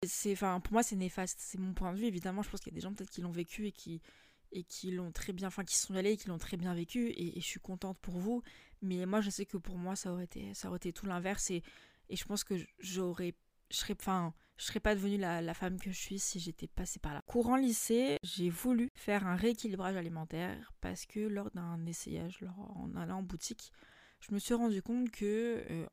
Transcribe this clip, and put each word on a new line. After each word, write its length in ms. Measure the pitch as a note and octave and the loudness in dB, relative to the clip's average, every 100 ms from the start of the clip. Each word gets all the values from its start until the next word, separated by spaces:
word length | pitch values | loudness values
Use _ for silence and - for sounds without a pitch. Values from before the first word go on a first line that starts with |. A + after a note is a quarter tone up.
C'est, 280 | F3+ - G#3 | 0 0 2
enfin, 260 | F#3+ G3 F3+ | 4 4 2
pour 140 | - | 4
moi, 100 | A3 | 4
c'est 140 | A#3+ G3 | 4 2
néfaste. 420 | F#3 - F#3 - | 0 0 -2 -4
C'est 180 | - F#3 | -6 -4
mon 160 | F#3+ | -2
point 180 | F3 F#3 | 0 0
de 60 | F#3 | 2
vue. 80 | A#3 | 0
Évidemment, 360 | F3+ F#3 F#3+ | 0 -2 -2
je 80 | G#3 | -2
pense 80 | G3+ | -4
qu'il 140 | - | -6
y 20 | |
a 40 | D#3+ | -6
des 20 | |
gens 120 | F3 | -6
peut-être 180 | G#3 F#3+ | -6 -8
qui 100 | - | -6
l'ont 100 | F3 | -4
vécu 380 | E3+ E3+ - G#3 | -2 -4 -2 -4
et 40 | |
qui, 300 | - - E3 - - - _ - | -6 -8 -10 -10 -20 -20 _ -12
et 140 | F3+ | -10
qui 260 | F3 - F#3 | -8 -8 -4
l'ont 220 | F3+ F3 | -4 -4
très 200 | - - | -4 -4
bien, 140 | F3+ F#3+ | -2 -2
enfin, 180 | F#3+ | -2
qui 120 | F#3 - | 0 2
sont 180 | - | 2
allés 160 | F#3+ G3 | 4 4
et 60 | G#3+ | 4
qui 100 | G3 | 0
l'ont 120 | E3 | -4
très 180 | - F3+ | -2 -2
bien 180 | F3+ | 0
vécu. 320 | F3 E3+ B3 A#3 | 0 0 2 2
Et, 320 | - F3 F3 | 0 -2 -2
et 20 | |
je 60 | - | -4
suis 140 | - | -6
contente 380 | - F#3 F#3+ F#3+ | -6 -6 -4 -4
pour 180 | - F3+ | -4 0
vous. 240 | G3 A#3+ - - - - | 2 0 -2 -14 -20 -6
Mais 240 | F#3+ F3+ F#3 | -2 0 4
moi, 140 | G#3+ | 4
je 100 | G3+ | 2
sais 160 | F#3 G3+ | 0 -2
que 100 | F#3+ | -4
pour 200 | E3+ F3+ | -4 -4
moi, 160 | F3+ | -2
ça 180 | G3 F#3+ | -2 -2
aurait 120 | F3+ | -4
été, 300 | F3+ - G3+ | -4 -6 -8
ça 140 | G3+ F#3+ | -6 -4
aurait 100 | F3+ | -4
été 140 | F3+ | -4
tout 140 | - G3 | -4 -2
l'inverse. 440 | F3 F#3 G3+ - | 0 0 0 0
Et, 120 | F3 - - - - - | -2 -4 -14 -20 -20 -8
et 80 | F#3 | -6
je 80 | |
pense 180 | - G#3 | -2 -2
que 120 | - F#3 D#3 - | 0 -2 -4 -10
j'aurais, 560 | F#3 F#3 F3+ F3 F3 - _ _ _ | -4 0 0 0 -2 -4 _ _ _
je 60 | - | -4
serais, 200 | - G3+ | -2 -2
enfin, 360 | - F#3 E3+ - _ - | 2 2 2 -2 _ -8
je 80 | - | -4
serais 140 | G#3+ | 2
pas 140 | G#3+ | 4
devenue 220 | G#3 G3+ G3+ | 4 4 2
la, 240 | F3+ E3+ | 2 2
la 140 | E3 | 0
femme 260 | E3 F#3 F#3 | 0 -2 -2
que 100 | G3 | -2
je 60 | F3+ | -4
suis 220 | - G3 | -4 -2
si 220 | - F3+ | -2 -2
j'étais 260 | E3 - F#3 | -4 -6 -6
passée 320 | - F#3 - | -4 -4 -2
par 160 | D3+ | -4
là. 80 | D3 | -4
Courant 320 | - A#3+ A#3 C4 | 0 2 6 8
lycée, 640 | C4 A3 - A#3 C4 C#4+ | 8 4 6 6 6 2
j'ai 280 | F3 - F3 | -2 0 2
voulu 400 | E3+ B3 A#3+ B3 | 2 4 4 4
faire 320 | - - G3+ F#3+ | 0 2 2 4
un 80 | |
rééquilibrage 640 | F3+ A3 A#3 A3 F#3+ F#3 F#3+ | 4 4 4 0 0 0 0
alimentaire 800 | E3+ E3 D#3+ D#3+ F3+ A3+ A3+ - | -2 -4 -4 -2 -2 -4 -10 -8
parce 240 | F#3 F3+ - | -6 -4 -6
que 140 | G#3 | -2
lors 300 | G#3+ G3+ G3+ | 0 0 -2
d'un 340 | F3+ E3+ E3 E3 | -6 -4 -4 -4
essayage, 540 | E3 - E3 E3 F3+ | -4 -4 -4 -4 -6
lors, 180 | F3+ F3+ G3+ F#3+ | -10 -10 -10 -8
en 180 | D#3 - | -6 -4
allant 240 | E3+ F#3 | -4 -4
en 20 | |
boutique, 500 | F#3 F3 - A#3 - - - - - _ | -4 -6 -6 -8 -12 -20 -20 -20 -20 _
je 140 | - | -4
me 40 | G3+ | -2
suis 140 | - | 2
rendu 300 | A#3 A#3 G3 | 4 4 2
compte 280 | - A#3+ B3 | 0 0 0
que, 540 | - G#3 G#3+ A#3 A3+ - | 0 0 2 2 -2 -2
euh, 160 | E3 - | -4 -6